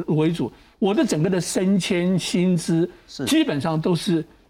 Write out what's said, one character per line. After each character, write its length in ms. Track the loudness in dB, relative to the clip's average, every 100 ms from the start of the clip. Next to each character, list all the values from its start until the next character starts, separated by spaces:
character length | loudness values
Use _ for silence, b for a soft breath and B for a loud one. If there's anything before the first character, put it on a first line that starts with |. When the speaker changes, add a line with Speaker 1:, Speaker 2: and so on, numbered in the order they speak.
| 0
Speaker 1:
为 260 | 0 0
主， 200 | -2 -6 B B B
我 160 | 0
的 100 | 2
整 200 | 2 2
个 40 | 2
的 140 | 0
升 380 | -2 -2 2 0
迁 380 | 0 0 0 0
薪 360 | 0 0 2 0
资 320 | 0 0 0 B B
Speaker 2:
是。 180 | -8 0
Speaker 1:
基 180 | 0
本 160 | 0 -2
上 220 | -2 -2
都 140 | 0 0
是 280 | 0 -2 -2 b b